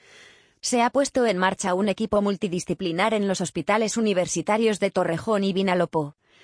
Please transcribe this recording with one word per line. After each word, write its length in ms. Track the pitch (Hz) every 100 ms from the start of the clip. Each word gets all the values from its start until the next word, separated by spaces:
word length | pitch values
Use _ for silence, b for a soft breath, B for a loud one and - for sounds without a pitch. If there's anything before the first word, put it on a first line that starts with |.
| B B B B B B
se 200 | - 247
ha 80 | 233
puesto 380 | 262 277 - 240
en 100 | 185
marcha 380 | 185 196 202 180
un 140 | 208
equipo 340 | 190 220 208
multidisciplinar 920 | 202 202 196 170 - 170 185 165 208
en 140 | 220 196
los 120 | 185
hospitales 580 | 175 - - 208 220 226
universitarios 840 | 220 185 175 175 160 214 226 208
de 100 | 196
Torrejón 540 | 185 170 165 - 214
y 100 | 196
Vinalopó, 640 | 190 190 180 170 165 143 - b b